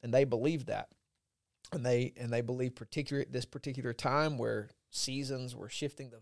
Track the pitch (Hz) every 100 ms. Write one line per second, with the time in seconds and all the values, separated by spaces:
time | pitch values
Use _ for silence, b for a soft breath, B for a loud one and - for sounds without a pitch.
0 | 120 127 139 117 139 165 117 107 - _
1 | _ _ _ _ _ _ - 170 123 120
2 | 127 - 120 120 120 127 127 123 110 156
3 | 139 139 - 123 - 139 143 131 123 113
4 | 131 143 156 135 113 110 104 - _ -
5 | - 135 135 131 127 123 113 - 143 -
6 | 131 113